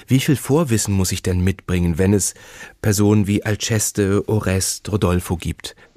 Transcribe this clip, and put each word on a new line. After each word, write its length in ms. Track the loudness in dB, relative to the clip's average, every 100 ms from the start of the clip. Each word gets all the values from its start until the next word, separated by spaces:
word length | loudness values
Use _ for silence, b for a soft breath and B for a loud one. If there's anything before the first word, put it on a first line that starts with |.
| B
Wie 140 | 0
viel 160 | 2 0
Vorwissen 560 | 2 0 2 0 0
muss 200 | 0 0
ich 100 | -2
denn 200 | -2 0
mitbringen, 540 | 0 -2 -2 0 0 2
wenn 160 | 4
es 220 | 2 0 -8 B B B B
Personen 440 | -2 2 4 4 2
wie 180 | 0
Alceste, 840 | -2 -4 -2 -2 -2 -2 0 0 0
Orest, 640 | -2 0 -2 -2 -6 -4
Rodolfo 440 | -2 0 0 -2 -6
gibt? 380 | -6 -10 -12 -18 b